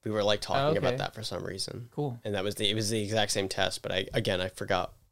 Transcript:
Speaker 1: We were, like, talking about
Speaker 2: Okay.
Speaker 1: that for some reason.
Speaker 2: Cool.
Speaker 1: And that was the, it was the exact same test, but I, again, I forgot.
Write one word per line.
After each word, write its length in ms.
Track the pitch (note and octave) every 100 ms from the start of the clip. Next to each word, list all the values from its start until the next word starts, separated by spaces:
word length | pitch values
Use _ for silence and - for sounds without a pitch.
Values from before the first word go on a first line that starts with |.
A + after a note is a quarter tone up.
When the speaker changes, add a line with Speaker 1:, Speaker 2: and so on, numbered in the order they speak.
Speaker 1:
We 80 | -
were, 120 | G#2+
like, 180 | G#2 G#2
talking 360 | - A2+ C#3+ D#3
about 100 | -
Speaker 2:
Okay. 40 | -
Speaker 1:
that 160 | F#2+
for 80 | -
some 200 | A2+ F2+
reason. 460 | F#2+ F#2+ - G2+ A#2+
Speaker 2:
Cool. 280 | - D3 A#2+
Speaker 1:
And 100 | A2
that 100 | G2+
was 120 | G2 G2+
the, 140 | G#2+
it 40 | G#2+
was 140 | G#2+
the 120 | A2+
exact 300 | G#2 A2 G#2
same 180 | - F#2+
test, 320 | - F#2+ -
but 100 | -
I, 160 | F#2 G2
again, 260 | - - F#2+
I 60 | F#2
forgot. 440 | - G2 F#2 F2+ - _